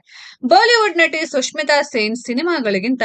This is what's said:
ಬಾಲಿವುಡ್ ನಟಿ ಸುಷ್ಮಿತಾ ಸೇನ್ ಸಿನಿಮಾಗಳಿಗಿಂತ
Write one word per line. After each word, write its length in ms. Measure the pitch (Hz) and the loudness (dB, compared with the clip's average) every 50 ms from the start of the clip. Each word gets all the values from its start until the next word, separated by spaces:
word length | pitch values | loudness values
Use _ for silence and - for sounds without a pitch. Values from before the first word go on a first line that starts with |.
| - _ - - - - - _ 262 | -12 _ -20 -20 -20 -20 -12 _ 0
ಬಾಲಿವುಡ್ 520 | 240 339 392 466 466 480 453 427 403 330 339 | 4 4 6 6 4 4 4 2 2 2 0
ನಟಿ 280 | 330 320 330 311 320 | 0 0 0 -4 -6
ಸುಷ್ಮಿತಾ 560 | - - 262 254 - - 302 302 302 294 285 | -4 -4 -4 -4 -4 -6 -4 -2 0 0 0
ಸೇನ್ 340 | 302 - - 226 208 214 226 | 0 -2 -2 -4 -2 -2 -4
ಸಿನಿಮಾಗಳಿಗಿಂತ 840 | 247 - - 240 262 320 349 339 302 240 208 202 185 196 247 262 247 | -6 -8 -6 -4 -2 -2 -2 -2 -2 -2 -2 -2 -2 -2 -2 -2 -2